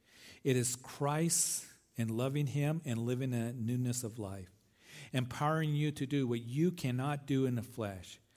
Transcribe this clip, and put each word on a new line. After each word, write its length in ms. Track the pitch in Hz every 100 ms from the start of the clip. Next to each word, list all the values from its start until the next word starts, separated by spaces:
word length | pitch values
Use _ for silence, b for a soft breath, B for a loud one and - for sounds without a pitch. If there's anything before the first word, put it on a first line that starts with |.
| B B B B
It 120 | 143 127
is 220 | 120 -
Christ 880 | - - 143 151 170 - - - - - _ -
and 140 | 113
loving 360 | 110 135 143 143
him 340 | 143 143 160 147
and 200 | 113 117
living 280 | 127 131
in 120 | 120 117
that 100 | 120
newness 480 | 113 123 123 120
of 160 | 113 117
life, 300 | 98 98 92 - _ B B B B
empowering 600 | 131 123 - 151 160 156 147
you 160 | 151
to 140 | 147 131
do 220 | 143 127
what 140 | 120
you 300 | 117 131 175
cannot 540 | 175 131 123 139 143 -
do 200 | 135 131
in 100 | 120
the 60 |
flesh. 580 | - - 104 95 - - _